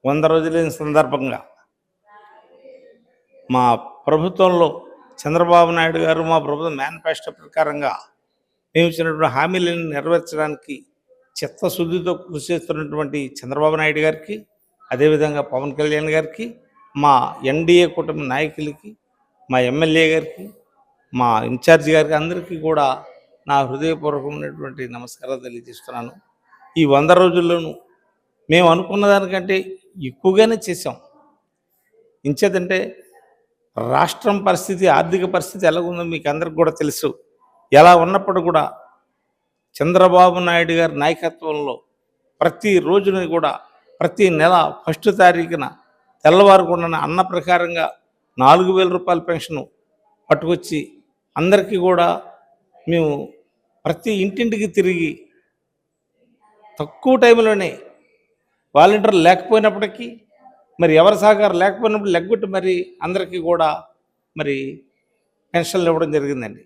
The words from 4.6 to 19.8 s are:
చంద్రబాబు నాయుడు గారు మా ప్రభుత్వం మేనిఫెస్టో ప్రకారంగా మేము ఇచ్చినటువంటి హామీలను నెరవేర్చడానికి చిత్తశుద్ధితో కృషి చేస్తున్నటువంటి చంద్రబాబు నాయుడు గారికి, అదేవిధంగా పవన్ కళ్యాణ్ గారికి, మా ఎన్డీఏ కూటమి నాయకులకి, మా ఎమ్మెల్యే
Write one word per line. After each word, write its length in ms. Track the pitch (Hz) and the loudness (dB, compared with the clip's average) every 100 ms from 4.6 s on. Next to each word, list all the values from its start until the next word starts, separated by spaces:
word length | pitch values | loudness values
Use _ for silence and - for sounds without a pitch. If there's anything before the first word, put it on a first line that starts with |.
| 160 - - - _ - | 0 -2 -20 -20 _ -12
చంద్రబాబు 480 | 147 165 170 175 170 170 | -4 0 4 4 4 2
నాయుడు 240 | 165 165 160 | -2 0 0
గారు 160 | 160 165 | 0 0
మా 60 | 160 143 | -2 -2
ప్రభుత్వం 280 | 147 165 143 | -6 -6 -8
మేనిఫెస్టో 500 | 139 165 160 156 - - | -10 -8 -8 -8 -10 -18
ప్రకారంగా 540 | - 160 151 147 139 - - _ _ _ _ _ _ | -10 -4 -4 -4 -6 -8 -16 _ _ _ _ _ _
మేము 140 | 160 170 | 0 0
ఇచ్చినటువంటి 400 | 165 165 156 156 123 | 0 -6 -2 -2 0
హామీలను 480 | 160 185 175 170 160 | -2 -2 -2 -4 -6
నెరవేర్చడానికి 840 | 143 151 170 170 156 151 147 - 135 _ _ _ _ _ - | -6 -2 -2 -2 -6 -6 -8 -14 -18 _ _ _ _ _ -12
చిత్తశుద్ధితో 760 | 143 - 180 - 170 180 170 165 | -12 -6 -6 -4 -4 -4 -4 -6
కృషి 260 | 180 151 143 | -8 -14 -6
చేస్తున్నటువంటి 680 | 170 170 156 151 151 143 147 131 - | -6 -4 -8 -6 -8 -6 -8 -10 -12
చంద్రబాబు 400 | 123 139 151 156 | -8 -2 0 0
నాయుడు 200 | 156 151 156 | -2 0 -2
గారికి, 300 | 156 - 214 _ _ _ _ _ | -4 -12 -14 _ _ _ _ _
అదేవిధంగా 500 | 127 151 151 151 147 - | 0 2 2 0 -4 -6
పవన్ 200 | 131 143 139 | -6 -8 -6
కళ్యాణ్ 320 | 151 151 156 156 | -4 -2 -2 -4
గారికి, 300 | 156 - 233 - _ _ _ 139 | -4 -12 -16 -16 _ _ _ -2
మా 100 | 143 131 127 - 131 | 2 2 0 -6 -4
ఎన్డీఏ 340 | 151 165 175 170 | -2 2 4 4
కూటమి 300 | - 160 156 139 | -2 -8 -8 -6
నాయకులకి, 580 | 131 156 156 151 147 208 220 _ _ _ _ _ | -6 -6 -8 -12 -12 -20 -20 _ _ _ _ _
మా 80 | 127 123 | 0 0
ఎమ్మెల్యే 320 | 143 | 0